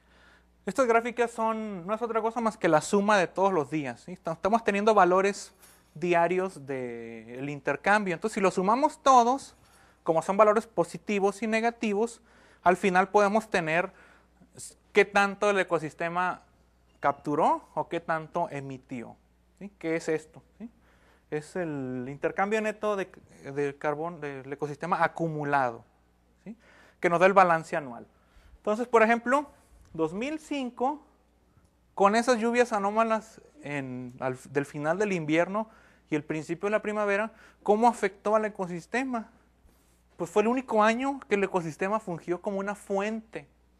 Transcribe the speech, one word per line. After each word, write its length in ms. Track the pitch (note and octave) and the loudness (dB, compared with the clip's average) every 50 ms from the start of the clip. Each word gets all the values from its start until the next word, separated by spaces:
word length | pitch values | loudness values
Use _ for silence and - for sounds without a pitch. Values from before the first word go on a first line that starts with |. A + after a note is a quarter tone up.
| _ _ _ _ _ - _ _ _ _ _ _ _ | _ _ _ _ _ -20 _ _ _ _ _ _ _
Estas 200 | G3+ G3 - C4+ | -6 -2 0 2
gráficas 460 | A3+ A3 A3+ A3+ A#3+ A#3 - A#3 A#3 | 4 4 2 2 0 -2 -2 -2 -2
son, 560 | - - A3+ A3+ A3+ A3 A3 G#3+ G3+ F3+ E3 F#3 | -2 -4 -4 -2 -2 -4 -6 -8 -10 -10 -8 -8
no 80 | A3 | -6
es 60 | G#3+ A#3+ | -6 -6
otra 180 | A3+ A3+ A3+ | -4 -4 -2
cosa 200 | G#3+ A3+ A3+ B3 | -2 -2 -4 -2
más 140 | A3+ A3 - | -4 -4 -4
que 120 | - - E3+ | -2 0 2
la 140 | D#3 D3+ | 4 2
suma 360 | - - - G3+ G3+ G#3 G#3+ G3+ | 2 2 0 0 2 4 4 2
de 80 | E3+ | 2
todos 260 | D#3+ - - F#3+ G3 | 0 0 0 0 2
los 200 | F#3+ E3 C#3+ C3 | 2 0 -2 -2
días, 300 | D#3 D#3+ C#3+ B2+ A#2+ - | -4 -4 -4 -6 -8 -12
¿sí? 100 | - - | -14 -18
Estamos 520 | F3+ - _ E3+ E3 - - F#3+ A3 A3+ A3+ | -18 -12 _ -8 -8 -2 0 0 0 2 2
teniendo 300 | G#3+ G3+ G3+ G#3 A3 A3 | 0 0 2 4 4 6
valores 580 | G#3 F3+ F3 F3+ F#3+ F#3+ G3+ G3+ - - - - _ - - - _ _ _ _ | 8 6 6 6 4 4 2 0 -2 -8 -16 -20 _ -20 -20 -20 _ _ _ _
diarios 720 | D#3 E3 F3 E3+ E3+ E3+ E3+ F#3 F#3 F#3 F#3+ F#3 D#3 C#3 C3+ | -6 -2 2 2 4 4 2 2 0 -2 -4 -6 -12 -10 -10
del 840 | C#3 C3 B2+ A#2+ A#2 A#2 A#2 A2+ A#2 A2+ A2 A#2 B2 B2+ C#3 C#3+ | -8 -8 -6 -8 -10 -12 -12 -14 -14 -16 -16 -16 -12 -10 -8 -8
intercambio. 640 | D3 C#3 - D3 C#3 - - G3 G3+ G#3+ G#3 F#3 E3 | -8 -6 -4 -4 -4 -2 2 2 2 2 2 -2 -4
Entonces, 220 | D#3+ - A3 - | -4 -4 -6 -4
si 60 | G#3+ | 0
los 120 | G3 F#3 - | 0 0 0
sumamos 480 | F#3+ F3+ G3 A3 B3+ D4 D4 - - | 2 2 2 2 2 2 0 -2 0
todos, 540 | _ C4+ C4 B3 A#3 A#3 C4 C4+ - - - _ _ _ _ _ _ _ _ _ _ | _ 6 6 6 6 4 0 -2 -6 -12 -20 _ _ _ _ _ _ _ _ _ _
como 180 | - E3 E3 | -2 0 0
son 160 | - - G3 G3+ | 0 0 4 6
valores 300 | A3 G#3+ G#3 A3+ A3 - | 6 6 6 2 0 -2
positivos 760 | - - E3 - - E3+ - - G#3 G3+ F#3+ G3+ G3 - | -2 -2 -2 -2 -4 -10 -6 -4 -2 0 0 0 -2 -2
y 60 | A#3 A3 | -4 -2
negativos, 760 | A3 A3 A3+ A#3 A#3 - - G#3+ G3+ G3 A#3 A#3 - - _ _ _ _ _ _ _ _ | -2 0 0 -2 -4 -2 -4 -2 -2 -2 -2 -4 -6 -12 _ _ _ _ _ _ _ _
al 160 | _ F3 F#3 - | _ 2 2 4
final 320 | - G3 F3+ F#3 G3 F#3+ | 2 2 4 4 2 4
podemos 400 | - G#3 G#3 G3 G3+ A3 G#3+ - | 4 4 4 6 2 0 -2 0
tener 420 | - F#3+ E3 D#3 D#3+ E3+ F3+ F#3+ - - - - _ _ _ _ _ _ _ _ _ - - - - _ _ _ _ | -2 -2 0 2 0 0 0 -2 -6 -16 -20 -20 _ _ _ _ _ _ _ _ _ -20 -20 -20 -20 _ _ _ _
qué 120 | G#3 G3+ | 4 4
tanto 440 | G3+ G3+ G3+ G3+ G3 G3 F#3+ G#3 G#3 | 4 4 2 2 2 0 0 0 0
el 80 | G3+ F#3+ | 2 2
ecosistema 840 | F3+ - F3 D#3+ D#3 D3+ - - E3+ E3+ E3+ F3 F3+ F3+ D#3+ - - _ _ _ _ _ _ _ _ _ _ _ | 0 0 -2 -2 -2 -4 -8 -8 -8 -6 -4 -4 -4 -4 -4 -8 -12 _ _ _ _ _ _ _ _ _ _ _
capturó 680 | - C#3+ C3+ - - D3+ D3 D3 F3+ B3 D#4+ - - _ _ | 0 0 0 0 -4 -4 0 2 2 2 2 0 -4 _ _
o 140 | D#3 D3 - | -8 -6 -6
qué 120 | - E3+ | -6 -8
tanto 480 | E3 - E3 D#3+ D#3 D#3 - F3+ E3+ - | -4 -4 -4 -4 -4 -6 -6 -6 -6 -4
emitió, 640 | C#3+ C#3 C#3 C3+ C3+ B2+ - _ C3+ B2 A2+ A2+ G#2+ - _ _ _ _ _ _ _ _ | -6 -10 -10 -10 -12 -14 -12 _ -12 -12 -10 -12 -16 -20 _ _ _ _ _ _ _ _
¿sí? 140 | F#3 G3+ - _ | -20 -20 -18 _
¿Qué 160 | - E3 D#3+ | -6 -4 -4
es 120 | E3 D#3+ - | -4 -2 -2
esto? 360 | D#3 D3+ D#3 - _ C#3 - _ _ _ | -4 -4 -4 -10 _ -20 -20 _ _ _
¿Sí? 100 | G#3 A#3+ - _ _ _ _ _ _ _ _ _ _ _ | -18 -18 -18 _ _ _ _ _ _ _ _ _ _ _
Es 240 | D3+ D3+ D3 - - | -8 -8 -8 -8 -8
el 500 | F#3+ F3 D#3+ D3 C#3 C3 B2+ B2+ B2+ B2 C3 | -6 -6 -6 -6 -6 -8 -8 -8 -8 -8 -10
intercambio 520 | C#3+ C#3 - D#3+ - - F#3+ G3+ A3 A3 | -10 -6 -6 -6 -2 -2 -2 0 0 -2
neto 340 | G#3+ G#3+ G#3+ G#3+ - G#3+ G#3 | -2 -4 -6 -4 -4 -4 -4
de, 140 | G3 F3+ - - - - _ - - - C#3+ C3+ | -4 -6 -8 -12 -20 -20 _ -20 -18 -16 -10 -4
de 200 | C#3+ C#3+ C#3 C#3 C#3+ | -4 -4 -4 -4 -4
carbón 440 | - D3+ D3 D3 D#3+ E3+ F3 D#3+ | -4 -4 -4 -4 -6 -8 -10 -10
del 320 | D3 C#3+ C#3 C3+ B2+ C3+ C#3+ | -12 -12 -12 -12 -12 -12 -10
ecosistema 500 | - D#3 D3 D3 - - E3+ F#3 E3 E3+ | -8 -8 -8 -8 -8 -4 -4 0 0 0
acumulado, 800 | D#3 - - E3 E3 D#3 D3+ D3 C#3+ C#3+ C#3 C3 B2 A#2 A2+ - _ _ _ _ _ _ _ _ _ _ _ _ | 0 0 -2 -4 -4 -4 -4 -2 0 2 2 2 0 -2 -6 -14 _ _ _ _ _ _ _ _ _ _ _ _
¿sí? 120 | F#3 A#3 - _ - - - - - _ _ | -20 -20 -20 _ -20 -20 -20 -20 -20 _ _
Que 100 | - F3+ | 0 0
nos 100 | E3+ E3 | 4 6
da 60 | F3+ | 6
el 80 | F#3+ G3 | 6 8
balance 420 | G3 F#3 F3 E3 D#3+ D#3 - F3+ | 8 6 6 6 2 0 -4 -6
anual. 300 | D#3+ D3 B2+ A#2 A2+ A2 - _ _ _ _ _ - _ - - _ | -6 -6 -8 -12 -16 -18 -20 _ _ _ _ _ -20 _ -20 -20 _
Entonces, 300 | _ G#3 G#3+ A3 B3 A#3+ | _ -4 -2 -2 -2 2
por 140 | - A3+ | 4 4
ejemplo, 480 | A3 G#3+ A#3 A#3 A#3 A#3+ C4 C#4+ C#4+ - - _ _ _ _ _ - _ - | 6 6 4 0 0 0 0 0 0 -4 -12 _ _ _ _ _ -20 _ -4
dos 200 | D#3+ D#3+ D#3 E3+ | -4 -2 -2 -2
mil 260 | G3+ A#3+ C#4+ D#4 D4+ | -4 -6 -6 -8 -10
cinco, 640 | - - D4 C#4+ B3+ A#3+ A#3+ - A#3+ C4+ D4+ D4 - _ _ _ _ _ _ _ _ _ _ _ _ _ _ _ _ _ _ | -8 -8 -6 -6 -6 -8 -6 -4 -2 -2 -2 -4 -10 _ _ _ _ _ _ _ _ _ _ _ _ _ _ _ _ _ _
con 220 | - G3 G3 G#3 | 2 4 4 4
esas 240 | A#3 A#3 - B3+ A3 | 4 4 2 2 2
lluvias 340 | A3 A#3 A#3 B3 A#3+ A#3 A3+ | 2 0 2 2 2 2 2
anómalas 680 | G#3 G3 G3+ G#3 A3 A3+ A3+ A3 G#3+ G#3+ - - - - - _ - | -2 -2 0 2 2 2 2 0 -2 -4 -8 -18 -20 -20 -20 _ -18
en, 540 | - C#3 D3 C#3+ C3+ C3 B2+ B2+ B2+ B2 B2 - | -12 -8 -8 -8 -6 -8 -10 -10 -12 -12 -10 -6
al, 180 | C3 C3 C3 B2+ - - | -6 -6 -6 -6 -12 -4
del 160 | C#3 C#3+ C#3+ | -4 -4 -4
final 320 | - - D3+ D3 D#3 E3+ F#3 | -4 -6 -6 -2 -2 0 0
del 160 | G#3+ G#3 F#3+ | 0 -2 -2
invierno 560 | F3 D#3 D3+ D#3 E3 F3 F#3 G3 G#3+ A3 - - - _ _ _ _ _ _ | -2 -2 0 2 2 2 0 -2 -6 -6 -6 -12 -20 _ _ _ _ _ _
y 60 | D3+ | -4
el 80 | D3+ D3 | -4 -4
principio 440 | - D#3 D#3+ C#3+ - F3 E3+ - G#3 | -4 -6 -6 -6 -6 -8 -6 -4 -2
de 40 | |
la 100 | G#3+ G#3 | -2 -2
primavera, 500 | G#3 G#3 G#3 G#3+ G#3 G3+ G3 G3 A3 A3+ - - - - _ _ | -2 -2 -4 -2 -2 0 0 0 -2 -4 -8 -14 -20 -20 _ _
¿cómo 260 | _ - G#3 G#3+ A#3 A#3+ | _ 2 2 4 4 2
afectó 480 | A3+ - - F#3+ - - _ G#3 G#3+ | 2 2 -2 -4 -4 -4 _ 0 0
al 100 | A3 G#3+ | 0 0
ecosistema? 840 | G#3 G#3 - F#3+ E3+ F3+ E3+ - - - A#3+ C4+ C4 B3 A3+ A3 - _ _ _ _ _ _ _ _ _ _ _ _ _ _ _ _ _ - | -2 -4 -6 -8 -8 -8 -10 -10 -6 -4 -4 -4 -4 -6 -8 -10 -12 _ _ _ _ _ _ _ _ _ _ _ _ _ _ _ _ _ -10
Pues 120 | F3 E3 | -10 0
fue 120 | - G#3 | 0 2
el 60 | G#3+ A3+ | 2 2
único 360 | B3 C4 C4 - A3+ G#3+ G#3 | 0 -2 -2 -2 2 4 4
año 360 | A3 A3+ A#3+ C4 C#4 C#4+ C4 - - | 4 2 2 -2 -4 -4 -6 -4 -2
que 60 | G#3 | 0
el 80 | G3+ G3 | 0 0
ecosistema 560 | F#3 - F#3 E3 E3 D3 - F#3+ F#3+ G#3+ A3 | 0 -2 -4 -4 -4 -6 -4 -4 -2 -2 -4
fungió 420 | - F#3+ E3+ D3+ - - E3+ F3 | -4 -6 -8 -8 -6 -6 -6 -6
como 180 | - G#3+ G3 G3 | -4 -6 -6 -4
una 160 | G3 G3+ G3+ | -6 -6 -8
fuente 720 | G3+ - - G3 G3 G3 G#3+ A3 A3+ A3 _ - D#3+ C#3+ - _ _ _ _ _ _ | -10 -8 -4 -4 -2 -2 -2 -4 -8 -10 _ -16 -16 -16 -16 _ _ _ _ _ _